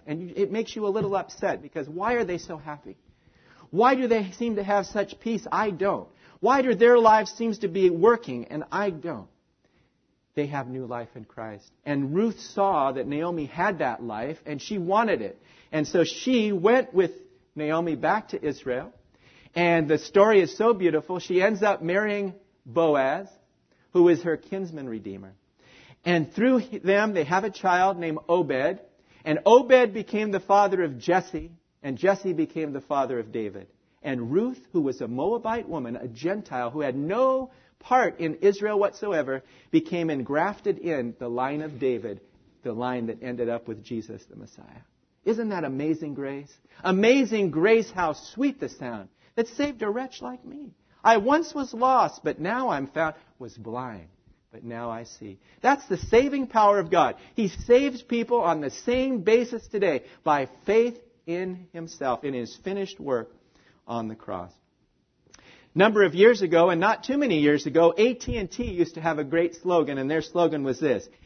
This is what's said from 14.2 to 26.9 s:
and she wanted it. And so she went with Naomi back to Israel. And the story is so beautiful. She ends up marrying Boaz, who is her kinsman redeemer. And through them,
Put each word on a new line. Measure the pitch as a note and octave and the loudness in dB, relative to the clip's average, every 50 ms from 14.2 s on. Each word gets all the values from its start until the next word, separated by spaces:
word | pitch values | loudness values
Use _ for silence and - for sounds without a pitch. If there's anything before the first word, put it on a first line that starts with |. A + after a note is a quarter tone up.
| A#2 C#3+ D#3+ - - | -8 -8 -10 -12 -12
and | D3+ D3 C#3 | -12 -12 -10
she | - - G#3+ G3 | -8 -8 -6 -6
wanted | E3+ E3+ F#3+ G#3+ A#3 G#3+ F3 B2 | -2 0 2 2 2 2 0 -2
it. | G#2+ F#2 - - _ _ _ _ _ - | -4 -6 -10 -14 _ _ _ _ _ -6
And | - - - - | -4 -4 -2 0
so | - F3+ D#3+ | 2 2 2
she | - - - - B3+ C4 A#3+ G#3+ G#3+ | 2 0 -6 -2 0 2 2 2 2
went | G3+ F3+ E3 G#3+ A#3+ C4 A#3+ - - | 0 2 2 4 4 4 2 0 2
with | F#3 F3+ D#3+ - - - - _ _ _ _ - | 2 2 2 0 -8 -20 -20 _ _ _ _ -10
Naomi | D3+ D3+ D3+ D#3 E3 F3 E3+ D3+ | -6 -4 -2 -2 -2 -2 -2 -2
back | B2 C#3 D#3 G3 A3 G#3+ - | -2 0 0 0 0 -2 -6
to | - - - | -8 -6 -4
Israel. | D3+ C3+ - - B2+ B2 B2+ D3+ - - _ _ _ _ _ _ _ _ _ _ _ - | -4 -6 -6 -4 -6 -4 -4 -6 -10 -16 _ _ _ _ _ _ _ _ _ _ _ -2
And | E3+ F3 E3+ E3+ E3 D#3 D3 | 0 2 4 4 2 2 2
the | D#3 D3 | 2 0
story | - - - G3 G3+ A3 A3 G3 | 0 2 6 6 6 8 8 6
is | F3 - - | 4 4 2
so | - G#3+ A#3 A#3 | 2 2 2 2
beautiful. | F#3 F#3 E3+ D3+ D#3 - - F#3 F3 | 4 2 2 2 0 -2 -4 -8 -8
She | - - F3+ F3+ | -4 0 0 2
ends | F#3 A3 A3 F#3 | 2 2 2 2
up | G#3 G#3 F#3+ - | 0 0 0 0
marrying | D#3+ E3 F3+ G3+ G#3+ G#3 G#3 G3+ G3+ F#3+ F#3 - _ _ _ _ - | -2 -2 0 0 0 -2 -2 -4 -4 -6 -8 -12 _ _ _ _ -14
Boaz, | B2+ A2+ E3+ E3 D#3 D3 C#3 C3 C3+ D3 F#3 G3 - - _ _ _ _ _ _ _ _ _ _ _ - | -6 0 2 4 4 4 4 2 0 -2 -4 -6 -10 -18 _ _ _ _ _ _ _ _ _ _ _ 4
who | F3+ E3+ F3 | 6 6 6
is | E3+ D#3 F3 | 6 4 2
her | E3+ D#3 | -2 -4
kinsman | D3+ - - F#3+ G3 F#3+ E3+ D#3+ D3+ C3+ | -4 -6 -8 -10 -8 -8 -10 -10 -12 -10
redeemer. | B2+ A2+ A2 G2+ G#2 G2 F#2+ F#2+ F#2+ F#2+ _ _ _ _ _ _ _ - - - - - _ - | -10 -10 -10 -10 -12 -12 -14 -14 -18 -20 _ _ _ _ _ _ _ -20 -20 -20 -20 -20 _ -2
And | E3+ F3 E3+ D3+ - - | 0 0 0 0 -2 -2
through | F#3+ A3+ C4 C4 A#3+ F#3+ - G#3+ - - | 0 2 4 4 2 0 -2 -8 -6 0
them, | F3+ | 2